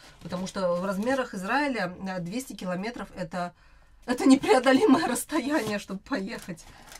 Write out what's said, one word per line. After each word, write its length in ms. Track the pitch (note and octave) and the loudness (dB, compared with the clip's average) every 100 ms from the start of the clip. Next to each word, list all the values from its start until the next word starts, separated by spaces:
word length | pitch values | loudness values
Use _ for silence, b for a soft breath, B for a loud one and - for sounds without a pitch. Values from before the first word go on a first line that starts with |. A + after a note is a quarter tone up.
| B B | B B
Потому 240 | E3 F3+ F#3 | -10 -6 -6
что 260 | G3+ F#3 | -2 0
в 100 | F3 | 0
размерах 520 | F#3+ F#3+ A#3 C4+ B3 G3 | -2 -2 0 0 -2 -6
Израиля, 600 | F#3 C4 D4 A#3 F3+ F3+ F#3+ | -2 0 0 -2 -4 -6 -8
э, 120 | F#3 | -6
двести 340 | E3+ A#3+ C4 | -6 -8 -8
километров — 540 | G3+ F#3 F3+ G#3+ B3 G3 - | -8 -6 -4 -6 -8 -10 -10
это, 380 | E3+ F3+ F3 b b b b b - | -8 -6 -8 b b b b b -4
это 200 | - E4 | 2 6
непреодолимое 840 | C4+ - E4 B3+ C4 G#4+ C4+ E4 | 6 6 4 6 6 6 6 4
<laughs> 0 | |
расстояние, 720 | B3 - D4+ B3 D4+ G#3+ G#3 | -2 -2 -2 0 -2 -2 -4
чтобы 200 | - G3 | -6 -12
поехать. 640 | - C#4 G3 A3+ - E3 - B B B | -6 -6 -6 -10 -12 -14 -16 B B B